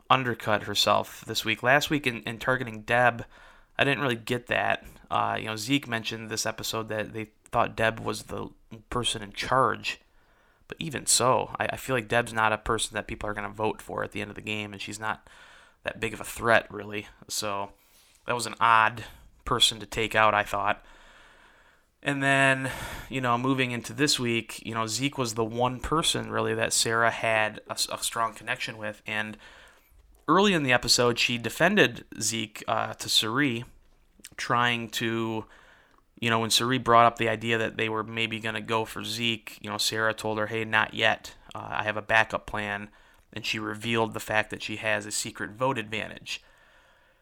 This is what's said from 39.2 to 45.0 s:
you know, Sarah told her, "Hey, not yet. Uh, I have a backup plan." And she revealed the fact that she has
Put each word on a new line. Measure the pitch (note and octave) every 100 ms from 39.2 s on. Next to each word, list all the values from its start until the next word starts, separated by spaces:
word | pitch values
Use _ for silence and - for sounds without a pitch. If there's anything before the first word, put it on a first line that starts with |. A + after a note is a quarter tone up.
| A#2 A2 - -
you | G#2
know, | G#2
Sarah | - A2 A2
told | G#2+ A2 G#2+
her, | G#2+
"Hey, | A2+
not | A2 A2 G#2+
yet. | G#2+ A2 - - - - G#2+
Uh, | G#2+ -
I |
have | G#2+ G#2+
a |
backup | G2+ A2+ G#2+ G2 -
plan." | G#2+ G#2 G2+ G#2 - _ _ _
And | A2
she | G#2+ A2+
revealed | G#2+ G#2+ A2+ A#2 A2
the | G#2+
fact | - G#2+ G#2+
that | F#2+
she | - G#2+
has | A2 G#2